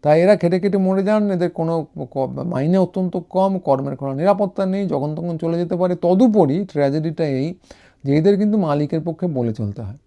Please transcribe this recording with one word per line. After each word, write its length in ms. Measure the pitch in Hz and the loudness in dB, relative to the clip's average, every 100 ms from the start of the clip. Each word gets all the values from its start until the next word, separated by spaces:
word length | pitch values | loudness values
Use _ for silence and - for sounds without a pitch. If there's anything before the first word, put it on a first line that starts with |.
তাই 200 | 147 156 | 4 4
এরা 140 | 180 208 | 6 4
খেটে 240 | 175 185 | 4 2
খেটে 180 | 196 196 | 0 2
মরে 260 | 185 190 | 2 0
যান। 280 | 196 214 208 | 0 0 0
এদের 180 | 185 175 | 0 -2
কোনো 360 | 175 165 165 147 - 135 | -2 -4 -2 -6 -10 -10
ক-, 160 | 139 131 131 127 | -6 -6 -4 -6
মাইনে 320 | - 147 190 | -2 0 2
অত্যন্ত 400 | 180 190 185 180 165 | 2 -2 -4 -6 -4
কম, 300 | 180 190 190 | -2 0 -2
কর্মের 360 | 180 131 139 139 | 0 0 -2 -6
কোনো 180 | 139 | -6
নিরাপত্তা 520 | 135 180 196 196 - 190 | -2 0 2 0 -2 -2
নেই, 220 | 190 196 | -2 -2
যখন 280 | 151 147 156 | -2 -4 -6
তখন 220 | 170 165 | -6 -4
চলে 200 | 165 170 | -2 -2
যেতে 180 | 175 175 | -2 -2
পারে। 200 | 180 180 | -2 0
তদুপরি 680 | 170 185 247 214 151 156 196 | 2 4 4 4 4 2 -2
ট্র্যাজেডিটা 600 | 147 139 147 156 156 160 | 0 0 0 -4 -4 -2
এই 300 | 131 147 180 _ - _ _ | -2 -4 -8 _ -20 _ _
যে 140 | 139 143 | 0 2
এদের 200 | 170 202 | 4 2
কিন্তু 200 | 208 214 | 2 0
মালিকের 440 | 170 147 147 160 160 | 0 0 0 -2 -4
পক্ষে 220 | 160 180 | -6 -4
বলে 260 | 135 120 | -2 -2
চলতে 280 | 110 104 101 | -2 -4 -6
হয় 160 | 104 131 | -12 -14